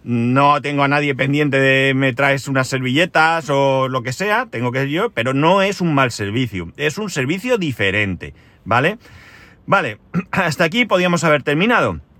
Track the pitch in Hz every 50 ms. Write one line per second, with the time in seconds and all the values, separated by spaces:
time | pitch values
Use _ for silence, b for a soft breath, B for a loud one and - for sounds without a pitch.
0 | - 120 120 117 117 123 127 139 143 143 147 143 143 147 147 139 139 139 143 147
1 | 147 143 135 123 139 139 143 147 151 143 131 135 135 135 135 135 135 135 131 135
2 | 139 131 117 131 139 139 139 139 - 143 135 135 127 - 135 127 127 127 127 156
3 | 175 - - 165 160 160 165 165 143 147 139 139 139 135 135 131 131 131 131 127
4 | 113 131 127 - 190 208 214 233 254 226 - 113 123 123 117 131 139 139 147 175
5 | 220 233 - 147 135 131 131 139 156 170 190 196 190 202 190 - 185 165 147 139
6 | 131 120 - - 104 98 107 131 127 117 95 90 85 87 - - 143 156 - 202
7 | 214 185 - 147 127 135 180 196 233 254 247 208 175 147 117 - 101 95 90 107
8 | 104 98 87 - - 73 b b b b b b - - 113 123 143 190 220 B
9 | B B B B B B B B B B B B _ - 190 196 160 113 104 -
10 | _ _ - 175 - - - 196 180 165 135 - 170 160 175 240 240 196 214 180
11 | 180 175 175 - 170 160 147 139 - 151 143 160 196 240 240 196 143 104 82 76
12 | - _ _